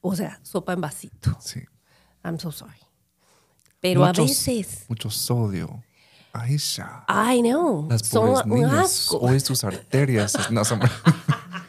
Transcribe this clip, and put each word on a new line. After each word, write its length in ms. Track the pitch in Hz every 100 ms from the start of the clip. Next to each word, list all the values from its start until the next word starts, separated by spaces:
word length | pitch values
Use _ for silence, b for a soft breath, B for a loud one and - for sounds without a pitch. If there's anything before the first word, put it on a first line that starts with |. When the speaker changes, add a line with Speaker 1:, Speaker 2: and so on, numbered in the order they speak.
Speaker 1:
O 140 | 185 180
sea, 240 | 170 -
sopa 320 | - 190 170
en 80 | 180
vasito. 560 | 156 - - - - -
Speaker 2:
Sí. 180 | - - - _ _ _ _ _
Speaker 1:
I'm 160 | 175 170
so 120 | 170
sorry. 280 | 147 - - _ _ _ _ _ _ _ _ _ _
Pero 180 | 180 180 180
Speaker 2:
Muchos, 120 | 175 160 277 -
Speaker 1:
a 40 |
veces 340 | 240 185 - -
Speaker 2:
mucho 220 | 113 110
sodio. 720 | - - 120 107 95 82 - - b b b b
Aisha. 760 | 113 117 147 - - - - -
Speaker 1:
I 320 | 202 226 254
know. 440 | 233 277 349 180 151
Speaker 2:
Las 180 | 113 110
Speaker 1:
Son 200 | - 220
Speaker 2:
pobres 160 | 262 -
Speaker 1:
un 80 |
Speaker 2:
niñas. 200 | 113 151 139 180
Speaker 1:
asco. 340 | - - 175
Speaker 2:
Hoy 200 | 123 135
sus 220 | 135 131 104
arterias. 680 | 92 - 131 139 117 104 -
Es, 140 | -
no, 120 | 113 107
son 140 | 113
Speaker 1:
<laughs> 580 | 123 - - - - - 175 180